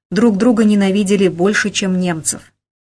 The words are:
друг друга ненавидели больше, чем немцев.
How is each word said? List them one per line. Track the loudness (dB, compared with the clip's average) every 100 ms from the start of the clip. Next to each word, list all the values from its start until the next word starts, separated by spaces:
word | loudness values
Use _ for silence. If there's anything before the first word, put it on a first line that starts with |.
| -8
друг | 0 0 2
друга | 2 2
ненавидели | 2 2 2 0 0 2 0
больше, | 0 0 0 -4
чем | -4 -4 -2
немцев. | -2 -4 -6 -8 -12 _ _ _ _